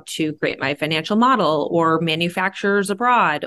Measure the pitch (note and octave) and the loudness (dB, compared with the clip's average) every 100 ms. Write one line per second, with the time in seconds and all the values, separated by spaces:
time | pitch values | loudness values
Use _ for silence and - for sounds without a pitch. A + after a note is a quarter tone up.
0 | - - D#3 D#3 D#3 - C3+ D3 D#3 D#3 | -8 -4 -4 -2 -4 -4 -4 -4 -2 -2
1 | D#3 G#3+ B3 B3 D#3 D#3 - E3+ E3 D#3+ | 0 2 2 4 2 0 0 2 2 2
2 | E3 D#3+ E3+ F#3 F#3+ - G3+ G3+ G3 G3+ | 0 0 -2 -2 -4 -2 0 0 -2 -2
3 | A#3+ A#3+ F3 D3 | 0 2 2 0